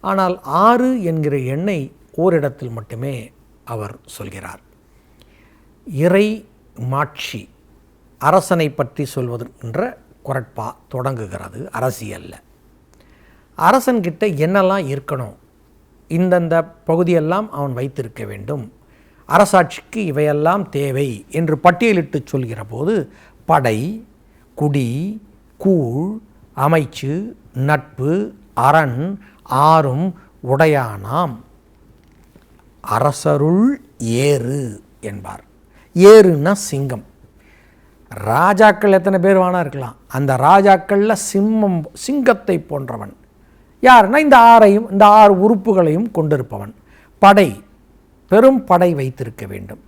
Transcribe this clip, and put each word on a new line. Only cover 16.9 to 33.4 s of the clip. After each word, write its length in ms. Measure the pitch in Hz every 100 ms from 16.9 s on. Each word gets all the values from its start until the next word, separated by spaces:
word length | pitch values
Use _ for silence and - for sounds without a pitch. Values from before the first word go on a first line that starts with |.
| 165 180 170 156 185 214
அவன் 220 | 143 143
வைத்திருக்க 520 | 123 135 131 117 - 104
வேண்டும், 400 | 101 101 147 110 _ _ _ _ _ -
அரசாட்சிக்கு 720 | 165 202 190 160 - _ 226
இவையெல்லாம் 640 | 190 143 151 147 156 196 185
தேவை 380 | 139 139 131 143 107 -
என்று 280 | 160 165 156
பட்டியலிட்டு 640 | 180 175 233 190 151 151 -
சொல்கிற 380 | 139 120 107 107
போது 300 | 113 160 220 143 _ _ _ -
படை, 300 | 156 127 107 147 220 240 _ _ _ _ -
குடி, 320 | 151 143 120 131 185 214 _ _ _ _
கூழ், 500 | 196 180 123 123 180 220 _ _ _ -
அமைச்சு, 560 | 139 160 143 - 135 160 214 - _ 127
நட்பு, 500 | 139 151 - - 135 175 214 - _ -
அரண், 380 | 127 156 147 120 170 202 - _ - 127
ஆறும் 440 | 147 160 143 131 185 175 _ _
உடையானாம். 960 | 127 139 160 147 120 101 95 143 170 113 - _ _ _ _ _ _ _ _ _ _ _ _ _
அரசருள் 840 | - 107 147 135 156 147